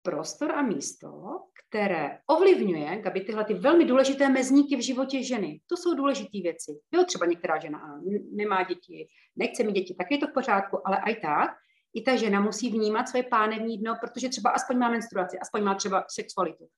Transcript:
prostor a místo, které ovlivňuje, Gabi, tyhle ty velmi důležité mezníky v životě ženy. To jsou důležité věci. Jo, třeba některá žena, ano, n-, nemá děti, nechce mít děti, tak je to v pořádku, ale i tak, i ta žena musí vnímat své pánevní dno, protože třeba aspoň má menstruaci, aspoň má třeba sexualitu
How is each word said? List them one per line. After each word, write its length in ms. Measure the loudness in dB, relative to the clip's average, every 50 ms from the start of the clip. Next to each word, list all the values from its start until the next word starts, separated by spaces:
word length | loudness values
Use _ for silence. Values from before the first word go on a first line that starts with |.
prostor 500 | _ -4 -4 -4 -6 -8 -6 -6 -4 -4
a 100 | -2 -2
místo, 500 | -2 -2 -2 -4 -6 -10 -12 _ -18 -18 -18 -16 -14 -12 -12 -14 -14 _ _ -20 _ _
které 500 | -4 -2 -2 0 0 -2 -4 -6 -8 -10 _
ovlivňuje, 720 | 2 4 6 8 6 6 6 4 0 0 -2 -2 -4 -6 -4
Gabi, 200 | -4 -4 -4 -4
tyhle 220 | -6 -4 -4 -4 -2
ty 100 | -2 -2
velmi 320 | 2 4 6 6 6 6
důležité 440 | 6 6 6 6 4 4 4 4 4
mezníky 460 | 4 2 4 6 6 6 6 6 0
v 60 | -2
životě 420 | -2 -2 -2 -2 -2 -2 -2 -4 -2
ženy. 380 | -2 -4 -4 -4 -6 -8 -12 _
To 100 | _ -6
jsou 160 | -2 0 0 0
důležité 480 | 2 2 0 0 0 -6 -8 -10 -4 -4
věci. 280 | -4 -4 -4 -12 -12 -12 -14 _ _
Jo, 120 | 2 2 4
třeba 220 | 4 2 -2 0
některá 340 | 0 0 0 0 -2 -2 -2
žena, 200 | -2 -8 -12 -12
ano, 160 | -12 -16 -16
n-, 280 | -10 -6 -4 -4 -4 -4 -6
nemá 320 | -6 -4 0 0 2 0 0
děti, 440 | 0 -4 -8 _ _ -16 -16 -16 _ _ _ _ _ _
nechce 280 | -4 -4 -4 0 -2 -2
mít 100 | 0 2
děti, 220 | 0 -2 -2 -6
tak 160 | -8 -2 -2
je 60 | 0
to 100 | 0 0
v 60 | -2 -2
pořádku, 540 | -2 0 2 2 2 2 -2 -6 -4 0
ale 140 | 0 0 0 0
i 80 | -2 -4
tak, 360 | -2 -2 0 2 2 2 0 -2 _ _ _ _ _ _ _ _
i 80 | -4
ta 140 | 0 2 2
žena 260 | 2 2 2 4 4
musí 280 | 2 2 0 -2 -4 -2
vnímat 400 | 0 0 0 0 0 0 -2 0
své 140 | -2 -2 0
pánevní 540 | 2 2 2 2 2 0 -4 -4 -6 -4
dno, 180 | -4 -4 -4 -4 -4
protože 280 | -6 -10 -6 -6 -4 -4
třeba 200 | -4 0 0 2
aspoň 280 | 2 2 -2 0 0
má 120 | 2 2 2
menstruaci, 500 | 0 -2 -4 -4 -2 -4 -2 -2 -6 -10
aspoň 240 | -10 -6 -2 0 0
má 120 | 0 0
třeba 300 | 0 -2 -2 -2 -2 -2
sexualitu 600 | -2 -10 -12 -10 -8 -2 -2 -2 -2 -4 _ -20 _ _